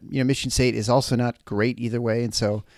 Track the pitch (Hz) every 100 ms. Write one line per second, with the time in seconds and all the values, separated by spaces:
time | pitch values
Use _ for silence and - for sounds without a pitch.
0 | - 135 131 135 131 - 123 113 107 123
1 | - 123 120 - - 101 117 120 117 120
2 | 117 113 120 - 104 107 -